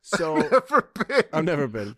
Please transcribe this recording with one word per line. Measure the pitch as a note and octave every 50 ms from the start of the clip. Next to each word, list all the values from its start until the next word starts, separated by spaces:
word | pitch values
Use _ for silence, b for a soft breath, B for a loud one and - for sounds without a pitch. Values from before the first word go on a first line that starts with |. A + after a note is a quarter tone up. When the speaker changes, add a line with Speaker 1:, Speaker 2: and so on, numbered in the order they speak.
Speaker 1:
So | _ - G#3 F3 E3+ D#3+ D#3
Speaker 2:
<laughs> | - - -
Never | - C4 C4 - C#4+ C4+ - _ _ - -
been. | - C4+ C4+ - - -
Speaker 1:
I've | D#3 D#3+
never | F3 E3 C#3+ C#3+
been. | A#2+ G#2+ A2 G2+ G2+ A2+